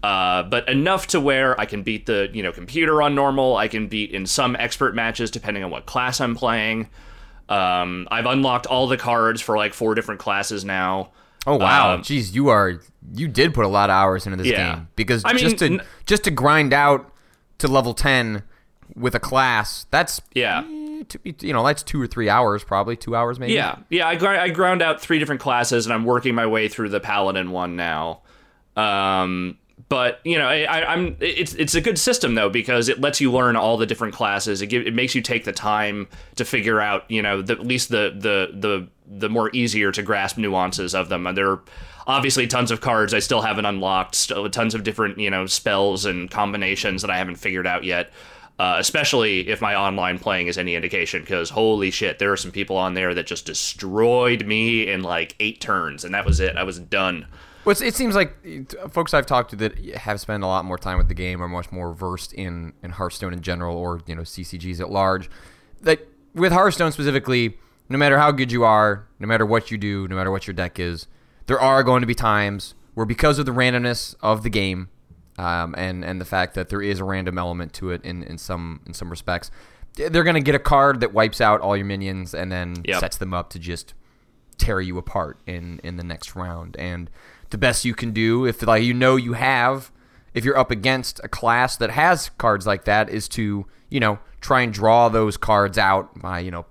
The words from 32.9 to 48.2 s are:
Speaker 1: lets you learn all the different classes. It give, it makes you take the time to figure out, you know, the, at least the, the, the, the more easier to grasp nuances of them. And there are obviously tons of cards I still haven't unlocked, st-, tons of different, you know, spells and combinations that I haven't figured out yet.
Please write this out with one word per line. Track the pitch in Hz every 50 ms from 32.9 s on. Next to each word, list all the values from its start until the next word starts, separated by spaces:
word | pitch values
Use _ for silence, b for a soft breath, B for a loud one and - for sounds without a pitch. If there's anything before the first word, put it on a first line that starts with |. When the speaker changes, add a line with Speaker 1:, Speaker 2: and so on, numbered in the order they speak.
| 123 117
Speaker 1:
lets | 131 147 143 -
you | 143 131 120
learn | 127 127 123 117
all | 113 101 110 117
the | 107 113
different | 107 117 - 117 107 98
classes. | - 120 104 101 101 95 110 101 95 98
It | 104
give, | 113 123 120
it | - 117
makes | 117 127 127 -
you | 131
take | 117 - 127 113 -
the | - 98
time | - - 107 107 107 107 104 101 104 101 - B B B B B
to | - 120
figure | - - 127 104 110 113 107
out, | 104 104 101 95 - -
you | 113 110
know, | 107 104 101 98 95
the, | 98 117
at | - -
least | 120 127 127 - -
the, | 120 110 104 95 -
the, | 101 98 110 101 98 95 - - 101
the, | 98 107 101 95 90 87 _ _ _
the | - 101 98 101 107
more | 110 117 110 110 -
easier | 127 120 117 101 107 104 98 95
to | - 104
grasp | 98 107 101 98 95 - -
nuances | 110 104 98 92 92 92 95 - 95 87 92
of | 92 92 85
them. | 98 87 90
And | 90 92
there | 98 98 98
are | 95 92 - B B B B B B B B
obviously | - 131 139 135 139 127 135 123
tons | 117 123 123 123 110
of | 117 110
cards | - 135 120 110 107 104 110
I | 107
still | 101 - 131 113 107
haven't | 110 104 101 107
unlocked, | 104 101 95 95 95 95 92 92 - -
st-, | - - - - 98 101 104 95
tons | - 117 113 110
of | 113 104
different, | 113 107 - 110 101 98 -
you | 107 101
know, | 95 92 95
spells | 95 - - - 113 104 98 98 101 98 95 98
and | 104 90 90 87 -
combinations | - 107 104 101 101 104 98 92 98 95 - 104 95 92 101
that | 101
I | 92 92
haven't | 95 90 87
figured | 82 - 104 92 92 90
out | 90 90 90 85
yet. | 92 90 87 90 - B B